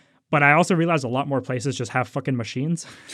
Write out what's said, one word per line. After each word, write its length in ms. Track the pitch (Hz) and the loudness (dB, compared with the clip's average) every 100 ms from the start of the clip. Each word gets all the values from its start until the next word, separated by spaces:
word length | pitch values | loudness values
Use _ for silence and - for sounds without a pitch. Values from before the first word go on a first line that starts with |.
| _ _ _ | _ _ _
But 140 | 151 | 4
I 100 | 143 | 6
also 220 | 156 180 175 | 6 4 2
realized 280 | 170 160 | 2 0
a 60 | 123 | 0
lot 180 | 127 143 | -2 -2
more 140 | 135 | -4
places 340 | - 127 127 123 | -2 -4 -4 -4
just 160 | 120 | -4
have 160 | 127 123 | -4 -4
fucking 300 | 143 - 123 | -4 -4 -4
machines. 480 | 110 127 151 170 - - - | -4 -4 -2 -4 -6 -20 -18